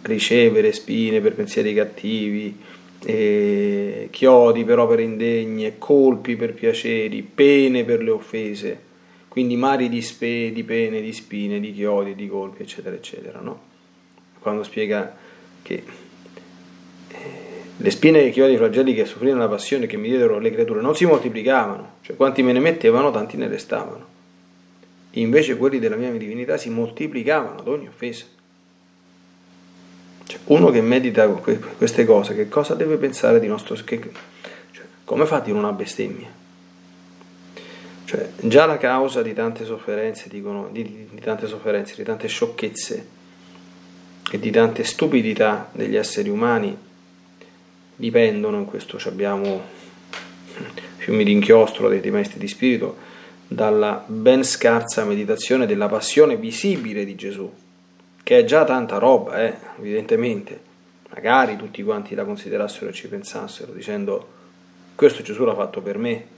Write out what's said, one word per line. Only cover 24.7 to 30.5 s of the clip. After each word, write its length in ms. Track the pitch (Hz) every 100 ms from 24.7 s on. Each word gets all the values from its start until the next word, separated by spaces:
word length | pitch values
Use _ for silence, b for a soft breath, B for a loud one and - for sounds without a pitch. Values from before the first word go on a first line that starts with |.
| _ _ _ _
Invece 440 | 117 113 139 151 123
quelli 240 | 135 135
della 160 | 110 107
mia 160 | 123
divinità 460 | 113 104 117 123 151
si 120 | 117
moltiplicavano 920 | 113 113 - 156 123 113 151 113 -
ad 80 | -
ogni 180 | 147 135
offesa. 380 | - 120 117 - _ _ _ _ _ _ _ _ _ _ _ _ _ - - - - - - -
Cioè, 140 | -
uno 260 | -